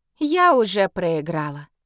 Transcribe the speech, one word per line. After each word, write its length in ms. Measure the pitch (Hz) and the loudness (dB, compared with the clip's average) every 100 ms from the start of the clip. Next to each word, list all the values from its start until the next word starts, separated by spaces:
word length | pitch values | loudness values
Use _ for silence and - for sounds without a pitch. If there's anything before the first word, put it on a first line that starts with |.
| _ _ | _ _
Я 380 | 294 349 359 269 | -2 2 4 4
уже 320 | 214 196 190 | 2 0 -2
проиграла. 800 | - 175 160 151 165 147 143 147 _ | -2 -2 -2 -4 -6 -6 -10 -16 _